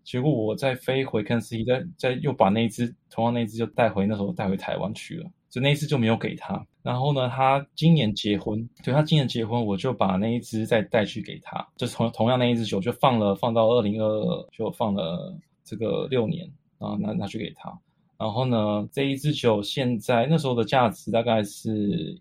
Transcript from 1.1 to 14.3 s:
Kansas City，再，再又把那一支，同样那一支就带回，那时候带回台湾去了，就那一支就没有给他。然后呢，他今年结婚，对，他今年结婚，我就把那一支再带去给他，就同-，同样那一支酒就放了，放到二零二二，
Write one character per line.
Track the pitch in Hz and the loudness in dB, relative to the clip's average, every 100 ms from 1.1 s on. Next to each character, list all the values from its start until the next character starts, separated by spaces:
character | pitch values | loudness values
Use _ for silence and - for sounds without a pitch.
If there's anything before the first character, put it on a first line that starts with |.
| 110 | -2
Kansas | 101 120 - | 0 -2 -2
City， | 113 110 | -4 0
再， | 131 - - | 0 -2 -4
再 | 127 - | -2 0
又 | 147 | -2
把 | - 98 | 4 4
那 | 110 | 4
一 | 117 | 0
支， | 117 120 - _ | 0 -4 -4 _
同 | - | -2
样 | 117 | 0
那 | 120 | 0
一 | 113 | -2
支 | 113 | -4
就 | 110 | -4
带 | - 113 | 2 2
回， | 98 98 | 2 0
那 | |
时 | 104 | 0
候 | 101 | -2
带 | 90 101 | -2 -2
回 | - | -2
台 | - 87 | -4 -4
湾 | 92 | -4
去 | 110 - - | -8 -10 -12
了， | - _ _ | -12 _ _
就 | 127 | 0
那 | 139 | 2
一 | |
支 | 147 | 2
就 | 147 139 | 0 2
没 | 113 | 2
有 | 113 | 2
给 | - 92 | -2 -8
他。 | - 101 - _ - | -8 -8 -10 _ -6
然 | 123 | -2
后 | 143 | 0
呢， | 139 127 | 0 -2
他 | 127 131 139 143 | 2 2 2 0
今 | - 160 | 2 6
年 | 160 107 | 6 4
结 | 101 107 98 | 0 0 0
婚， | 113 107 117 - | -2 -4 -6 -8
对， | - | 0
他 | 139 | 0
今 | 151 156 | 4 2
年 | 127 | 2
结 | 120 | -2
婚， | 110 120 | -2 -2
我 | 110 95 | -2 -2
就 | 131 | -2
把 | 113 98 | 0 2
那 | 95 110 | 2 0
一 | 120 | -2
支 | - 110 | -4 -6
再 | 110 113 | 2 2
带 | 95 117 | 2 0
去 | 101 - | 0 -4
给 | - - | -10 -14
他， | - - - - | -12 -12 -12 -6
就 | 123 | -6
同-， | - 117 | -2 -2
同 | - 113 | 2 2
样 | 127 | 4
那 | 123 | 2
一 | |
支 | 117 | 2
酒 | 107 104 | 0 -2
就 | 104 | -2
放 | - 143 120 | 2 2 4
了， | 101 | 2
放 | 98 120 | 2 0
到 | 113 110 | 4 4
二 | 120 | 4
零 | 104 110 | 2 0
二 | 107 | 0
二， | 107 120 | 0 -2